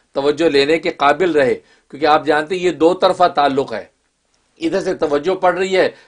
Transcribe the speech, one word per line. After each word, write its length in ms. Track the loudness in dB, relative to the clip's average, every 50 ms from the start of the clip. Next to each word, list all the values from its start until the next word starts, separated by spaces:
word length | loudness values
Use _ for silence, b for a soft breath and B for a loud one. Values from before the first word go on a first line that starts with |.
| _ _ -6
तवज्जो 320 | -4 -2 -2 0 0 0 2
लेने 300 | 2 2 2 2 0 0
के 120 | -2 -4
काबिल 400 | -4 0 2 2 2 2 0 0
रहे, 220 | 0 2 2 0 0
क्योंकि 520 | -4 -8 _ _ _ _ _ -8 -4 0
आप 200 | 2 2 2 2
जानते 280 | 0 0 0 -2 -4 -4
हैं 80 | -4
ये 100 | -2 -4 0
दो 180 | 2 2 2 2
तरफा 320 | 2 2 2 2 2 2 2
ताल्लुक़ 440 | 2 0 0 0 0 -2 -4 -4 -8
है। 160 | -10 -12 -14 _ _ _ _ _ _ _ _ _ _ _ _ _ _
इधर 200 | -6 -4 -4 -4
से 140 | -4 -4 -4
तवज्जो 380 | -4 -2 -2 -2 -2 -2 -4 -4
पड़ 180 | 0 0 0 0
रही 180 | -2 -2 -2
है, 220 | 0 0 0 -2 B B B